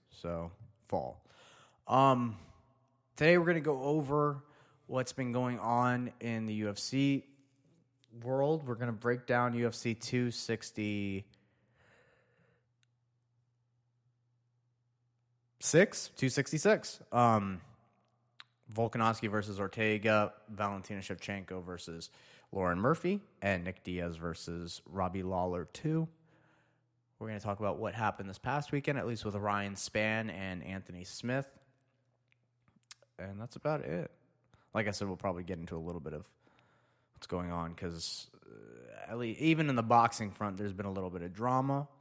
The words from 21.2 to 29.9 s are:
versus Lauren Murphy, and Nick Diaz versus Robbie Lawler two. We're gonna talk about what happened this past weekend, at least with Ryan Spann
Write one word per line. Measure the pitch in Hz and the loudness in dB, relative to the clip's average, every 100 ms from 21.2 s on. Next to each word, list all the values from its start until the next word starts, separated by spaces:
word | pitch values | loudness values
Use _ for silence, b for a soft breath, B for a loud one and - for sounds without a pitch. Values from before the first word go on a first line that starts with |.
| - 98 90 92 | -6 -8 -8 -10
versus | 87 87 - 82 - B B B B | -8 -10 -10 -12 -14 B B B B
Lauren | 95 90 87 | 0 2 4
Murphy, | 120 165 175 202 - _ | 4 2 0 -2 -4 _
and | 98 92 | 0 0
Nick | 90 - - | -2 -8 -6
Diaz | 90 87 80 | -4 -4 -4
versus | 85 80 - 85 85 - - | -6 -6 -8 -8 -8 -10 -10
Robbie | 95 90 95 | -4 -2 -2
Lawler | 92 92 90 90 - | -2 -2 0 -2 -6
two. | - 156 160 160 - b b b b b b _ _ _ _ | -6 -2 0 -2 -8 b b b b b b _ _ _ _
We're | 110 | -8
gonna | 104 | -4
talk | 104 101 | -4 -2
about | 101 82 | -2 0
what | 107 107 | -4 0
happened | 107 - 98 | -2 -2 -10
this | 95 | -6
past | 127 143 143 | -4 -4 -2
weekend, | 143 147 139 | -2 0 -2
at | 104 | -2
least | 113 | -4
with | 107 101 | -4 -2
Ryan | 104 101 101 98 | 0 0 -2 -6
Spann | - | -4